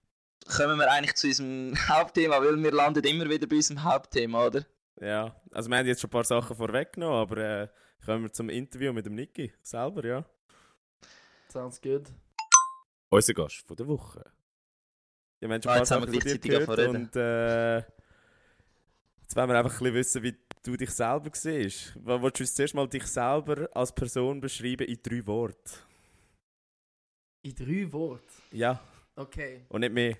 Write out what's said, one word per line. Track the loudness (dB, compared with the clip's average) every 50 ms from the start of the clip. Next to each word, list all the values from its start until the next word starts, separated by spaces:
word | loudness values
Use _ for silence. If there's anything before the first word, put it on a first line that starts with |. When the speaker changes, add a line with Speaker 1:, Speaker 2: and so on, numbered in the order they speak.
| _ _ _ _ _ _ _ _ -10 -4 0
Speaker 1:
kommen | 2 2 2 4 4
wir | 6 6
eigentlich | 6 4 2 0 -2
zu | 0 0
unserem | 0 0 0 -2 -4 -6 -6 -6 -4 -4
<laughs> | -2 0 4
Hauptthema, | 4 4 4 4 4 2 4 6 6 6
weil | 6 6 4 4 2
wir | 4
landen | 4 6 4 6 4 4 2
immer | 2 2 2 0 0
wieder | 0 0 2
bei | 2 4
unserem | 4 4 2 -2 -2 0
Hauptthema, | 2 2 2 0 _ -2 0 0 2 2 2 2
oder? | 4 2 0 -4 -4 _ _ _ _ _ -10
Speaker 2:
Ja, | -6 -4 -2 -2 -4 -6 -8 -16 _ -10
also | -8 -8 -4 0
wir | 0
haben | 2 2
jetzt | 2 0 0
schon | -2
ein | -2
paar | 0 0 2
Sachen | 4 2 2 0 -2 -6
vorweggenommen, | -6 -4 -2 -2 -2 -2 -2 -6 -6 -2 0 0
aber, | 0 0 0 -2
äh, | -4 -4 -4 -4 -6 -6 -8 -12 _ _ _ _ _ -6
kommen | -4 -4 -2 -4
wir | -6
zum | -6 -8 -6 -6
Interview | -6 -6 -8 -8 -8 -4 -4 -2 -2
mit | -4 -6
dem | -6 -8
Niki | -8 -8 -10 _ -10 -10 -10 -10 _ _
selber, | -10 -6 -6 -6 -4 -6 -6 -4
ja. | -4 -4 -4 -6 -10 _ _ _ _ _ _ _ _ _ _ _ _ _ _ -20 -20 -20 -20 -20 _ _ _ _ _
Speaker 3:
Sounds | -10 -10 -10 -10 -12 -8
good. | -2 -2 -2 -2 -2 -6 -18 -20 _ _ _ -12 4 6 6 6 6 4 -6 -14 _ _ _ _ _ _
Speaker 2:
Unser | 4 4 6 4 0
Gast | -2 -4 -6 -8 -14 -16
von | -16 -14
der | -12 -6
Woche. | -6 -6 -6 -6 -12 -18 -20 -20 -20 _ _ _ _ _ _ _ _ _ _ _ _ _ _ _ _ _ _ _ _ _ _
Ja, | -6 -4
wir | -4
haben | -2 0
schon | 2
Speaker 1:
Ah, | 4
Speaker 2:
ein |
paar | 4
Speaker 1:
jetzt | 4 4
haben | 2 0
wir | 0
Speaker 2:
Sachen |
von | 0 -2
dir | -2
Speaker 1:
gleichzeitig | 0 0 -4 -4 0 2
Speaker 2:
gehört | 2 2 2 2
Speaker 1:
angefangen | 2 2 2 2 2 -2 -4
Speaker 2:
und, | -4 -4
äh, | -2 0 0 0 0 0 0 0 2 2 2 0 0 -2 -6 _ -20 _ _ _ _ _ _ _ _ _ _ _ _ _ _ _ _ _ _ _ _ _ _ _ _ -16
jetzt | -4 0
wollen | 0 2 4
wir | 4
einfach | 4 4 2
ein | -2 -2
bisschen | -2 0 0
wissen, | 0 0 0 -2 -2 -4
wie | -6 -8 -8 _ _ -20 -14 -8
du | -8 -6
dich | -6 -6 -6
selber | -2 -2 0 0 0 -2 -4 -8 -10
siehst. | -6 -6 -4 -2 -2 -2 -4 -4 -8 -12 -14 -16
W-, | -12 -4 -2 0 2
willst | 2 0 0 0
du | -4
uns | -2 0
zuerst | 0 -2 -2 0
mal | -2 -2
dich | -2 -4 -8 -6
selber | -4 -2 0 0 2 2 0 0 -2 -4 -4 -4 -6 -2
als | -2 -2 -2 -2
Person | -4 -4 -2 0 0 0 0 0 -2
beschreiben | -6 -8 -8 -4 -4 -4 -2 -2 -4
in | -6 -6 -8 -6
drei | -6 -6 -4 -2
Worten? | -2 -2 -2 -2 -4 -6 -10 _ -18 -18 -18 -20 _ _ _ _ _ _ _ _ _ _ _ _ _ _ _ _ _ _ _ _ _ _ _ _ _ _ _ _ _ _ _ -14
Speaker 3:
In | -14 -10
drei | -8 -4 -2 -2 -2 -2 -4
Worten? | -4 -6 -6 -6 -6 -10 -16 _ -20 -20 -20 _
Speaker 2:
Ja. | -6 -2 0 0 0 -2 -6 -16 -20 -20 _ _ _
Speaker 3:
Okay. | -16 -16 -12 -10 -10 -10 -10 -12 -16 -16 _
Speaker 2:
Und | -4 -2
nicht | -2 0 2
mehr. | 2 2 2 0 -4